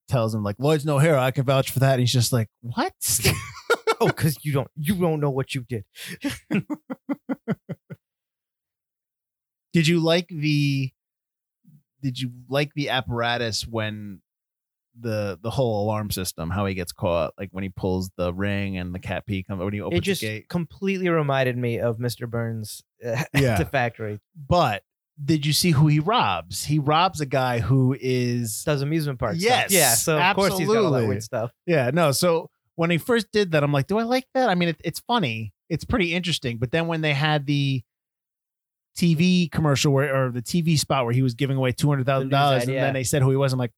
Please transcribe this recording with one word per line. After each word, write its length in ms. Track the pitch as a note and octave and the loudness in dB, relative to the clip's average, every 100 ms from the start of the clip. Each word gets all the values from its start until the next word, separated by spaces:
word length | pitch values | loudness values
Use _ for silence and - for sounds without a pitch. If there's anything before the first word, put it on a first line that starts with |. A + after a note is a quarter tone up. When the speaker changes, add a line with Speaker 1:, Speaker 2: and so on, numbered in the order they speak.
| _ | _
Speaker 1:
tells 260 | C3+ A2 | 0 0
him, 100 | A2 | 0
like, 120 | G#2 G#2 | -4 -2
"Lloyd's 260 | C#3 D#3 D3 | 0 0 0
no 120 | C#3 | 2
hero. 200 | D#3+ C#3+ | 4 4
I 120 | B2+ | 2
can 120 | B2+ | 0
vouch 280 | B2+ C3+ C3 | 2 2 0
for 80 | - | 2
that." 140 | C3+ | 2
And 60 | C3 | 4
he's 120 | B2 | 2
just 180 | B2+ A2+ | 2 2
like, 160 | B2 G#2+ _ | 0 -2 _
"What?" 320 | A#2 A#2+ F4 - - - - B5+ C6+ | -10 -4 -4 -4 -4 0 2 0 -6
<laughs> 480 | - - A#4+ - - | -16 -2 -2 0 0
Speaker 2:
"Oh, 100 | G#3 | 0
'cause 260 | - D#3+ - | 2 -2 -2
you 100 | D3+ | -4
don't, 160 | C#3 A2+ - | -4 -4 -6
you 180 | D3+ G3 | -4 0
don't 240 | F3 D#3 | 0 0
know 100 | C#3+ | -2
what 240 | C3+ C3 | -2 -4
you 120 | C#3 A#2+ | -6 -6
did." 160 | A#2 - - - E3+ | -8 -10 -18 -14 -8
<laughs> 440 | C#4+ - _ G3+ - D4+ _ C4 - C#4 - C4+ - G3 - - _ E3 _ _ _ _ _ _ _ _ _ _ _ _ _ _ _ _ _ | -8 -8 _ -4 -4 -12 _ -14 -8 -10 -8 -10 -6 -8 -8 -16 _ -20 _ _ _ _ _ _ _ _ _ _ _ _ _ _ _ _ _
Speaker 1:
Did 140 | E3+ D#3 | 2 4
you 120 | E3+ | 2
like 300 | D#3+ E3+ F3+ | 4 2 0
the, 600 | E3 D3+ D3 C#3+ C#3 C3+ - _ _ _ _ _ _ _ - _ _ | -4 0 2 2 0 -4 -8 _ _ _ _ _ _ _ -20 _ _
did 180 | C3+ B2+ | -8 -6
you 120 | B2+ B2 B2 | -8 -10 -4
like 240 | C#3 D3 D3 | -2 0 -2
the 140 | C3+ | -2
apparatus 760 | B2 - A#2 A#2 A#2+ A#2 G#2 - | -2 -2 -2 -2 0 -2 -4 -6
when 540 | A2+ G#2+ G#2+ G#2 F#2+ _ _ _ _ _ _ _ A#2+ | -4 -4 -6 -14 -16 _ _ _ _ _ _ _ -10
the, 400 | A#2 G#2+ G#2 E2+ | -4 -2 -4 -4
the 80 | A2+ | -4
whole 340 | B2+ B2 G#2+ | 0 0 0
alarm 280 | G#2 G#2+ G#2+ | -2 -2 -4
system, 380 | F#2+ F#2 - D#2+ | -6 -8 -6 -6
how 160 | F#2+ G2 | -2 -2
he 80 | F#2 | -4
gets 180 | F2 | -8
caught, 400 | - F#2+ E2+ D#2 - | -4 0 0 -2 -6
like, 120 | G2 | -12
when 120 | F#2+ | -8
he 60 | G2 | -10
pulls 400 | - F#2+ F#2 F#2+ - | -6 -2 -2 -4 -4
the 180 | F2+ | -4
ring 440 | F2 G2+ G2 G2 F#2 | -2 -4 -2 -4 -6
and 180 | F2+ F2 | -8 -8
the 40 | |
cat 260 | - F2+ - | -8 -8 -6
pee 180 | G2 | -8
comes, 180 | F#2 G2 | -6 -6
when 120 | F#2+ | -6
he 80 | G#2 | -6
opens 160 | F2+ F3 | -4 -4
Speaker 2:
It 40 | |
just 180 | E3 F#3 | -2 -4
Speaker 1:
the 60 | A2 | -4
gate? 200 | G#2+ - | -8 -6
Speaker 2:
completely 600 | F3 E3 - G3 F#3+ F3+ | -6 -6 -6 -4 -2 0
reminded 480 | E3+ C#3+ C3+ B2+ B2 | 0 2 2 0 0
me 220 | B2 A2+ | -2 0
of 200 | A#2 A2+ | -2 -2
Mister 260 | B2 - B2 | -4 -6 -6
Burns, 580 | A#2 A#2 A2+ G#2+ - _ _ A#2+ | -6 -6 -6 -10 -14 _ _ -6
uh, 160 | A2+ - | -6 -2
<laughs> 40 | |
Speaker 1:
Yeah. 200 | C#3 C3 | 0 2
Speaker 2:
at 40 | G#2 | 2
the 80 | D#3+ | 0
factory. 560 | C#3 A#2+ - A2 G#2 _ - C#3 | 0 -2 -4 -10 -10 _ -20 0
Speaker 1:
But 360 | F3 C#3+ G2+ - _ _ - | 2 2 0 -8 _ _ -10
did 240 | C#3+ D#3 D3 | 0 0 2
you 60 | |
see 200 | C#3+ F3+ | 2 2
who 160 | C#3 D#3 | 4 6
he 120 | D3+ | 4
robs? 640 | D#3 A#3+ A#2 F2 E2+ - | 2 2 2 0 -4 -10
He 160 | - D3+ | -2 0
robs 400 | C#3 D#3 F#3 E3 | 2 4 2 0
a 60 | C#3+ | -2
guy 340 | C#3 B2+ A#2+ | 0 0 0
who 380 | A2 C3+ B2+ C3+ | 2 4 4 0
is 640 | B2+ B2+ B2 A#2+ A#2 A2 | -2 0 0 -2 -4 -6
Speaker 2:
Does 180 | - C#3+ | -2 -2
amusement 380 | C#3 E3 D3 C3 | 0 -2 -4 -4
park 160 | A#2+ E3 | -4 0
stuff. 80 | |
Speaker 1:
Yes, 280 | G#3 A#3+ C3 | 0 0 2
Speaker 2:
Yeah, 200 | F#3+ C#3 A#2 | 4 4 4
so 220 | - D#3 | 2 2
of 180 | F3+ F#3 | 2 2
course 200 | G3 F#3 | 0 0
he's 100 | F3 | 0
got 80 | A3+ | 2
all 60 | |
that 40 | F#3 | 2
Speaker 1:
absolutely. 200 | C3 A2+ | 2 0
Speaker 2:
weird 140 | G2 | -2
stuff. 280 | A2 A#2+ A#2 - - | -4 -6 -6 -8 0
Speaker 1:
Yeah, 260 | D#3+ B2 | 2 2
no, 200 | D#3 D#3+ | 2 2
so 360 | C3 F3+ E3 F3+ _ _ - | 2 2 0 -4 _ _ -4
when 140 | E3 | 0
he 60 | E3+ | 0
first 320 | - A#3 G3+ | 2 0 0
did 180 | G#3+ G3 | 0 2
that, 120 | D#3+ | 2
I'm 80 | C#3+ | 2
like, 140 | C#3+ C3 | 0 0
"Do 100 | G#3 | -2
I 60 | |
like 240 | A#3 B3+ - | 0 -2 0
that?" 160 | C4 B3+ | 0 2
I 60 | F3+ | 2
mean, 140 | E3+ | 0
it, 120 | D#3+ | 0
it's 160 | E3+ - | -6 -8
funny. 520 | - A#3+ C#3+ A2+ A2+ - _ | -2 0 0 -2 -8 -12 _
It's 160 | D#3+ - | -6 0
pretty 280 | A#3 F3 | 0 0
interesting. 440 | E3+ F3 D3 B2 A#2 | 0 -2 -2 -4 -4
But 140 | A#2+ | -2
then 160 | E3 E3 | 0 0
when 120 | D#3+ | 0
they 120 | D#3 | 0
had 320 | C#3 D3+ D3+ C#3 | 2 2 2 0
the 360 | C#3+ C#3 C3+ - _ _ _ _ _ _ _ _ _ _ - | 0 0 -2 -6 _ _ _ _ _ _ _ _ _ _ 0
T 160 | F3 | 2
V 360 | D#3 F3+ F3+ E3+ | 4 4 4 2
commercial 420 | - D#3 C#3 D3+ | 0 2 2 4
where, 360 | C3+ C#3+ C3+ C3 | 2 2 0 0
or 40 | |
the 100 | A#2+ | -2
T 200 | A#2 F3+ | -2 0
V 160 | D#3+ D3+ | 2 0
spot 260 | - C#3+ A#2 | 2 0 2
where 80 | |
he 80 | B2+ | 2
was 120 | C3 | 0
giving 240 | A#2 C#3 C3+ | 0 -2 0
away 140 | C3 | 0
two 160 | A#2+ C#3+ | 0 0
hundred 160 | C#3+ C3 | 2 2
thousand 240 | C3+ C3+ | 0 2
dollars 340 | C#3 C#3+ C3 | 2 4 2
Speaker 2:
The 40 | B2 | 0
news 0 | |
ad, 0 | |
Speaker 1:
and 60 | C3+ | 0
Speaker 2:
yeah. 80 | C3+ | 0
Speaker 1:
then 80 | |
they 100 | C3 | 0
said 180 | B2 D3+ | 0 2
who 80 | C3+ | 4
he 60 | C3+ | 4
was, 140 | C#3 | 2
I'm 60 | B2+ | 0
like, 120 | B2 | -4